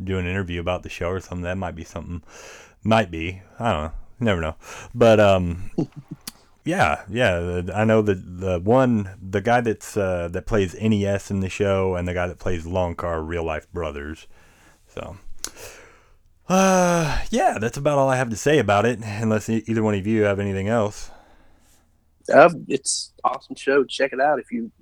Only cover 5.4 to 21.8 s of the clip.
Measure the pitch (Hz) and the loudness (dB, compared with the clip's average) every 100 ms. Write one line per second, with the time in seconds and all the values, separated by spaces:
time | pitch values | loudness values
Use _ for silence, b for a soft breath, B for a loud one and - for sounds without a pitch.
5.4 | 87 85 101 - 147 - - - - - | 2 -4 -6 -6 -6 -8 -18 -16 -16 -18
6.4 | _ _ - 185 95 73 - 110 120 87 | _ _ -4 0 2 0 -4 0 2 2
7.4 | 87 87 90 92 110 110 104 92 92 90 | -2 -4 -4 0 4 4 4 0 -4 -6
8.4 | 95 87 95 127 127 113 95 95 95 101 | -2 0 2 4 4 2 -2 -10 -6 -2
9.4 | 101 120 117 104 - 107 95 90 85 90 | 2 2 2 -4 -4 -2 -2 -2 -4 -6
10.4 | - 107 95 - 110 104 98 101 - 98 | -2 0 0 0 0 2 0 -2 -2 -4
11.4 | 95 - 101 95 95 90 87 87 90 80 | -4 -2 0 2 0 -2 -2 -2 -4 -4
12.4 | 107 90 82 92 90 85 87 82 80 85 | -4 -4 -2 -2 -2 -4 -4 -4 -4 -4
13.4 | 82 78 - 92 80 73 73 78 - b | -4 -6 -8 -8 -6 -8 -10 -12 -16 b
14.4 | b b b b _ - - - - - | b b b b _ -14 -14 -12 -12 -12
15.4 | B B B B B B B B _ _ | B B B B B B B B _ _
16.4 | - 185 190 185 180 170 160 135 - 226 | 0 2 4 4 4 2 0 0 0 2
17.4 | 381 107 110 143 147 143 135 127 127 113 | 2 2 -4 -2 0 4 4 2 0 0
18.4 | 143 151 104 101 113 117 107 104 113 110 | 2 4 4 4 4 0 -6 -4 0 0
19.4 | 113 113 110 113 110 104 95 110 104 101 | 0 -2 0 0 2 0 0 2 2 2
20.4 | 101 95 98 117 104 - - b b b | -2 -2 0 0 0 -4 -14 b b b
21.4 | b b b b | b b b b